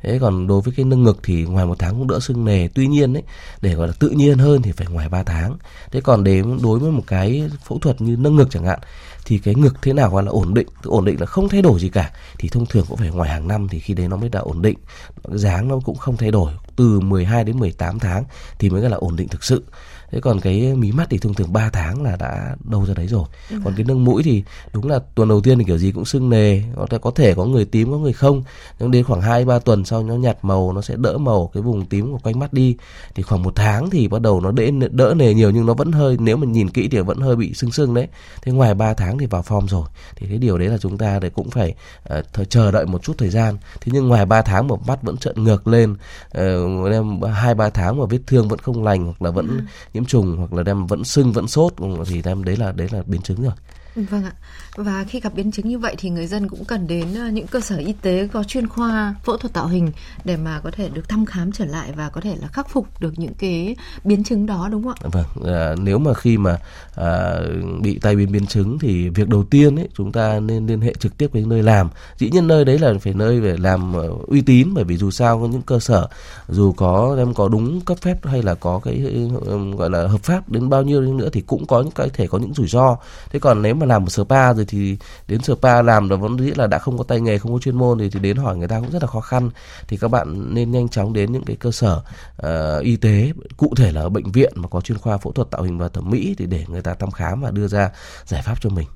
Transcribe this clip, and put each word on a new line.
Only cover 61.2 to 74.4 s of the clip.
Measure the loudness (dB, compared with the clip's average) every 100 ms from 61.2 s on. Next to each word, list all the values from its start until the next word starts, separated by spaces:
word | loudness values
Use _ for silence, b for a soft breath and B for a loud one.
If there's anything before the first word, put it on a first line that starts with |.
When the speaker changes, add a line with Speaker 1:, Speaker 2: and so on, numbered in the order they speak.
| -2
Speaker 2:
khám | -4 -6
trở | -4
lại | -6 -6 -8 -8
và | -8
có | -8
thể | -8 -8
là | -8
khắc | -8 -4
phục | -4 -4 -8
được | -8 -6
những | -10
cái | -6 -4 -4 -4 -8 B B
biến | 0 0
chứng | 2 -2 -2
đó, | -4 -4
đúng | -4
không | -6 -8
ạ? | -4
Speaker 1:
Vâng, | -2 -2 -4 -4
à, | -2 -2 -2
nếu | 0 2
mà | 2
khi | 2 2 2
mà, | 2 0 B B B
à, | -6 -2 -2 -2 -4 -4 -6 -6 -4
bị | -2 0
tai | 2 2
biến, | 2
biến | 0 0
chứng | 0 0 0
thì | 0 0 0
việc | 0 2
đầu | 2
tiên | 4 6 6 4
ấy, | -6 -6
chúng | -4
ta | -2 0 0
nên | -2 -2 -2
liên | 0
hệ | -2 -2
trực | -4 -2
tiếp | -2
với | 0 0
nơi | 4
làm. | 6 6 4 B B -4
Dĩ | 2
nhiên | 4 6
nơi | 6
đấy | 6 4
là | 4 2
phải | -2
nơi | 0 2 2
phải | 2 0
làm, | 2 2 0
ờ, | -2 -4 -6 2
uy | 2